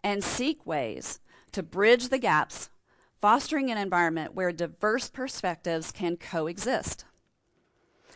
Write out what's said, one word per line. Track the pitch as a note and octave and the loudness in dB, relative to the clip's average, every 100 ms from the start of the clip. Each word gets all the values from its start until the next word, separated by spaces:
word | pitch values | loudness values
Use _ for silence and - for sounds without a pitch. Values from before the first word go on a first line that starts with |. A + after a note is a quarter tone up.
and | G3+ G3+ | -2 -2
seek | G3+ - B3+ D#4 | -2 -2 -2 -2
ways | - D3+ A#2+ C2+ - - - - _ | -4 -2 -2 -6 -8 -10 -14 -20 _
to | - | -10
bridge | E3 F3 G#3 A#3+ B3 | -6 2 6 6 4
the | C4+ | 0
gaps, | A#3 D#3 C3+ - - _ _ _ _ _ | 4 4 2 -6 -14 _ _ _ _ _
fostering | G#3 A#3+ - D4+ C4+ | 4 4 4 -2 0
an | A3 | -2
environment | G3 F3+ E3+ E3 D3+ - | 0 2 2 2 -4 -2
where | F3+ | -2
diverse | E3 E3 - G#3+ A#3 - | 0 -6 0 0 0 -2
perspectives | - C4 - F#3 E3 - E3 D#3+ | -8 -8 -4 -4 -4 -2 -2 -4
can | - E3+ F3 | -4 -2 -2
coexist. | - F3 D#3 F3 G#3 C4 - - - _ _ _ _ _ _ _ _ _ _ | -4 -2 -2 -2 -2 -2 -2 -10 -14 _ _ _ _ _ _ _ _ _ _